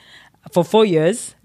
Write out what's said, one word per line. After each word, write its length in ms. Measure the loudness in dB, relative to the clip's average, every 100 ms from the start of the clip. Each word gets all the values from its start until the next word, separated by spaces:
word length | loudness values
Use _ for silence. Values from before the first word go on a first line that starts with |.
| _ -20 _ _ -6
for 120 | -4
four 220 | 0 0 2
years 480 | 0 0 -2 -10 -20